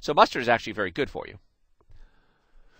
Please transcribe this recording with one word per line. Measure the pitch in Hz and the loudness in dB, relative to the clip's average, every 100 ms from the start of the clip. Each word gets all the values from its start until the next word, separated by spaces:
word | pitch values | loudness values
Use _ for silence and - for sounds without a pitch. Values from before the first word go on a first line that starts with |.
So | - | -2
mustard | 151 226 - | 4 4 4
is | 117 | 2
actually | 117 - | 2 0
very | 104 98 | -4 -4
good | 87 135 | -2 -6
for | - - | -6 -12
you. | 98 _ _ _ _ _ - - _ _ _ _ - - | -16 _ _ _ _ _ -20 -20 _ _ _ _ -20 -20